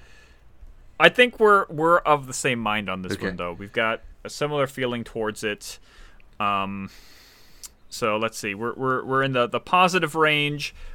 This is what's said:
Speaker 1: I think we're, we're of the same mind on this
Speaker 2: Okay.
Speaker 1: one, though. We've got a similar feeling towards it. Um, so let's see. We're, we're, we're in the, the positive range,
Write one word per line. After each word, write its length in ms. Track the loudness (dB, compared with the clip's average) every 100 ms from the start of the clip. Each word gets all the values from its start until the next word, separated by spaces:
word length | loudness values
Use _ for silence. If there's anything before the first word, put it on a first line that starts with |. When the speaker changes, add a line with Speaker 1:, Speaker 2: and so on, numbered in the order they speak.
| -20 -20 -20 -20 -20 -20 -20 -20 -18 4
Speaker 1:
I 100 | 6
think 300 | 6 2 4
we're, 260 | 6 6 2
we're 300 | 0 4 4
of 280 | 4 2 0
the 60 |
same 260 | -4 -2 0
mind 300 | 0 -2 -2
on 120 | -6
this 100 | -4
Speaker 2:
Okay. 140 | -4 -4
Speaker 1:
one, 80 | -4
though. 160 | -6
We've 180 | -8 -6
got 300 | -2 0 -2 -8 -16 -14
a 40 |
similar 380 | -6 -4 0 -2
feeling 360 | -2 -4 -4
towards 400 | -8 -6 -6 -4
it. 360 | -4 -6 -8 -16 -20 -20 -20 -20 -20 -2
Um, 500 | 0 0 -2 -6 -12 -14 -20 -20 -20 -20 -20 -20 -20 -20 -16
so 280 | -4 -2 0
let's 200 | -2 -4
see. 180 | -8 -6
We're, 180 | -6
we're, 320 | -4 -2 -2 -2
we're 180 | 0
in 100 | 0
the, 140 | 0 0
the 120 | -2
positive 560 | 0 4 4 2 0 2
range, 580 | 2 2 0 -4 -8 -10 -14